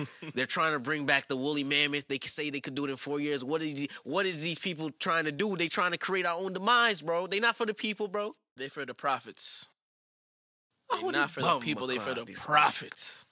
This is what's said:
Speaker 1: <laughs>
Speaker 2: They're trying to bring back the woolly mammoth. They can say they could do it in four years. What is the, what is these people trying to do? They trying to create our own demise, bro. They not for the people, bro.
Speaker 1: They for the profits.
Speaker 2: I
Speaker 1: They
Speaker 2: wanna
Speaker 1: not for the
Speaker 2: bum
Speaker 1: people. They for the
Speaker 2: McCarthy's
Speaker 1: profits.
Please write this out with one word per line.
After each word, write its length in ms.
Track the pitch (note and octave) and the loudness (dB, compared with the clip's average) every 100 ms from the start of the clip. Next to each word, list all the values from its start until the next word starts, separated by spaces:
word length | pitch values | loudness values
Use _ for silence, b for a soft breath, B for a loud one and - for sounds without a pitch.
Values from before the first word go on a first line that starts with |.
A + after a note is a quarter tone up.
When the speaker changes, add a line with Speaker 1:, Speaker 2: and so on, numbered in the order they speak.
| D3 - | -8 -10
Speaker 1:
<laughs> 200 | A#3 A#2+ | -8 -4
Speaker 2:
They're 100 | C3 | 0
trying 280 | - D#3+ | 2 2
to 60 | D3+ | 2
bring 260 | B2 D3+ C#3+ | -2 -2 2
back 200 | C#3 - | 2 2
the 80 | C3+ | -2
woolly 260 | C#3 D3+ | 0 -2
mammoth. 440 | C#3 C#3+ D3 C#3+ C#3 | 2 4 4 0 -2
They 80 | C3+ | -4
can 100 | - | -2
say 200 | - D3+ | -2 -2
they 80 | C#3+ | -4
could 160 | D3+ C3+ | -6 -4
do 80 | C#3+ | -4
it 60 | |
in 60 | C3+ | -4
four 220 | - D3 | -4 -2
years. 200 | D3 C#3+ | 0 -2
What 180 | C3 D#3+ | -2 -2
is 100 | D#3 | -2
the, 160 | C#3+ C#3+ B | -4 -6 B
what 220 | A#2+ E3 G3 | -4 0 0
is 160 | E3 | 0
these 160 | D#3+ D#3+ | -2 -2
people 320 | F#3+ D#3 D#3 - | -4 -4 -6 -4
trying 240 | - E3 | 0 2
to 80 | D#3 | 0
do? 240 | C#3+ G#3 F#3 | 0 0 2
They 120 | E3+ | 0
trying 220 | - F3+ | 2 2
to 60 | E3+ | 0
create 280 | - F#3 F3 | 0 0 2
our 80 | E3+ | 0
own 140 | F#3+ | -2
demise, 480 | F#3 G3 A#3+ A#3 F#3+ | 0 4 6 6 2
bro. 240 | D3+ E3+ F3+ | 0 0 2
They 140 | G3 | 2
not 160 | A#3 A3+ | 2 2
for 100 | A3+ | -2
the 80 | |
people, 340 | G#3 A3 G#3 G#3 | -2 -4 -2 -4
bro. 260 | G3+ G#3 - _ - | -2 -6 -8 _ -12
Speaker 1:
They 100 | C3+ | -10
for 180 | - C3+ | -8 -8
the 80 | |
profits. 760 | A#2+ D3 B2+ A2+ G2 - - - _ _ _ _ _ _ _ _ _ _ _ _ | -4 0 0 -2 -6 -4 -4 -10 _ _ _ _ _ _ _ _ _ _ _ _
Speaker 2:
I 60 | B4+ | -2
Speaker 1:
They 60 | |
Speaker 2:
wanna 140 | F#4 - | 2 2
Speaker 1:
not 120 | C#3 | 2
for 80 | - | 2
the 60 | D#3+ | 2
Speaker 2:
bum 140 | D3+ | 2
Speaker 1:
people. 260 | B2 D3+ B2+ | 2 -2 0
They 120 | B2 | -2
for 140 | A2 | 0
the 120 | B2 A#2 | -4 -6
Speaker 2:
McCarthy's 140 | - | -10
Speaker 1:
profits. 840 | - D3 D3 - - - - - - | 4 6 6 2 -6 -6 -6 -6 -12